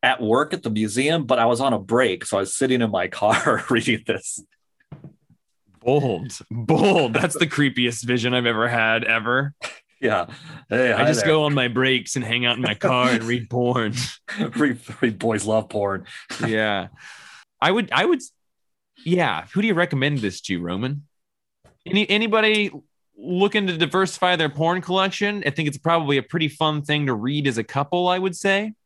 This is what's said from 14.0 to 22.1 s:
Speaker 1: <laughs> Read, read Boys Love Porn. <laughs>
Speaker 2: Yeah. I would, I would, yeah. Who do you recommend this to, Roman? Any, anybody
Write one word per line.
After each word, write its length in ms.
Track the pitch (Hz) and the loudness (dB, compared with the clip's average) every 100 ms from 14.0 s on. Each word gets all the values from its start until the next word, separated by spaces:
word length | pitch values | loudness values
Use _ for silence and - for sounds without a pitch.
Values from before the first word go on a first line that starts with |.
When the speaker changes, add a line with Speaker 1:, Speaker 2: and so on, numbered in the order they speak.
| 123 - | -6 -10
Speaker 1:
<laughs> 180 | - 202 - - | -12 -6 -4 0
Read, 240 | 147 120 - 113 | 0 0 -10 -2
read 180 | 123 98 | -2 0
Boys 260 | 113 107 101 | -2 -2 0
Love 240 | 110 107 | -2 -2
Porn. 360 | 107 101 95 92 - - | -4 -2 -4 -8 -20 -14
<laughs> 220 | - 113 | -6 -2
Speaker 2:
Yeah. 400 | 110 107 101 95 - - - - - _ _ | 0 0 -2 -4 -14 -20 -20 -20 -20 _ _
I 100 | 147 | 0
would, 220 | 208 220 | 2 0
I 140 | 139 220 | 2 2
would, 160 | 311 - _ _ _ _ _ _ _ 160 | 0 -2 _ _ _ _ _ _ _ -2
yeah. 400 | 180 147 82 - | 0 2 -2 -4
Who 80 | - | -2
do 60 | 220 | 0
you 80 | 170 | 2
recommend 420 | 175 139 139 143 | 0 0 0 0
this 220 | 104 - | -4 -6
to, 180 | - 90 | -6 -6
Roman? 440 | 87 95 127 143 147 _ _ _ _ _ _ _ 175 | -4 -4 -4 -6 -12 _ _ _ _ _ _ _ -2
Any, 240 | 190 | 0
anybody 600 | 208 | 2